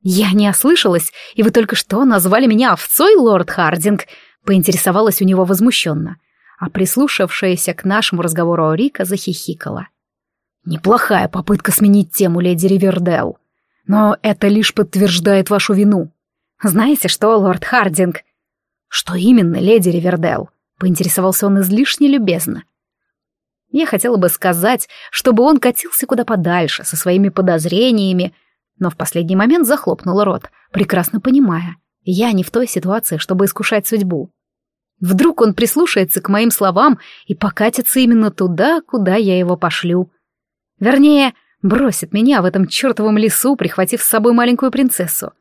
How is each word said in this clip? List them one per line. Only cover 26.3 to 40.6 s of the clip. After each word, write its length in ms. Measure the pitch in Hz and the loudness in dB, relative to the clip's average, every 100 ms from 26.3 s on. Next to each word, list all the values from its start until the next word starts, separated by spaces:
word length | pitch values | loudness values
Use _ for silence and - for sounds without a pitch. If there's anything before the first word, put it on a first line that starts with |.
| 214 170 180 160 - | -2 0 0 -2 -4
со 140 | - 156 | -8 -6
своими 320 | 180 180 196 | 0 2 2
подозрениями, 1040 | 190 185 165 160 175 254 220 196 185 185 _ _ _ _ _ | 0 0 0 -2 0 2 2 0 0 -2 _ _ _ _ _
но 100 | 180 | -6
в 60 | - | -4
последний 400 | - 170 165 185 | -6 -4 -2 2
момент 280 | 226 339 | 2 2
захлопнула 600 | 247 285 - 156 180 190 | 2 0 -2 -4 -2 0
рот, 260 | 208 139 - _ _ | 0 -2 -8 _ _
прекрасно 480 | 180 196 180 175 214 | -4 -2 -2 -2 -4
понимая, 560 | 262 262 247 165 175 170 _ _ | 0 2 2 0 -6 -14 _ _
я 300 | - 185 240 | -4 -2 0
не 100 | 202 | 0
в 80 | 180 | -2
той 160 | 233 247 | -4 -2
ситуации, 520 | 180 180 214 - 160 | -4 -4 -4 -4 -8
чтобы 260 | - 185 | -4 -2
искушать 420 | 196 - 208 214 196 | -2 -2 -4 -2 -2
судьбу. 460 | 226 190 165 127 _ _ _ _ _ _ _ | -2 -2 -4 -8 _ _ _ _ _ _ _
Вдруг 400 | 180 190 330 320 | -2 2 2 2
он 140 | 220 | 0
прислушается 640 | 190 233 285 349 - 185 - | 2 -2 0 0 0 -2 -2
к 80 | - | -2
моим 220 | 202 233 | 0 0
словам 480 | - 196 185 285 254 - - _ | 0 0 2 2 0 -6 -20 _
и 100 | - | -6
покатится 640 | 208 - 214 247 240 262 | -4 -2 -2 -2 -2 0
именно 320 | 247 233 214 | 2 4 2
туда, 480 | - 185 170 254 330 | 0 -4 0 0 0
куда 340 | - 247 185 | -2 -2 0
я 240 | 196 202 185 | 0 0 0
его 180 | 180 175 | 0 -2
пошлю. 540 | 175 - 175 175 180 _ _ _ _ _ | -4 -4 -2 -2 -4 _ _ _ _ _